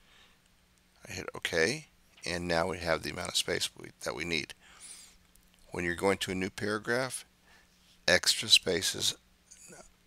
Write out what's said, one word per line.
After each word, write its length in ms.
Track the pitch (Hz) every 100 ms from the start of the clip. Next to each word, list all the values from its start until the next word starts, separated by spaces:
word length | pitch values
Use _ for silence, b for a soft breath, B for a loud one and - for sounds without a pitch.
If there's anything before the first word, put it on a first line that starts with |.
| b b b b b _ _ _ _ _ -
I 40 |
hit 160 | 92 - -
OK, 500 | - 85 82 151 - _ _ -
and 240 | - 87 87
now 180 | 82 92
we 120 | 85
have 260 | 85 80
the 60 | 73
amount 180 | 87 87
of 80 | -
space 340 | - 90 - -
we, 100 | - -
that 160 | - 60
we 80 |
need. 300 | 85 82 - - B B B B B B _ - - _ -
When 140 | 90
you're 100 | 87
going 240 | 85 98 95
to 140 | -
a 20 |
new 160 | 95 95
paragraph, 720 | - 104 107 110 120 131 - - _ b b b b b b -
extra 400 | 87 - - 110
space 440 | - - 85 - -
is, 180 | - - _ _ - - - - - _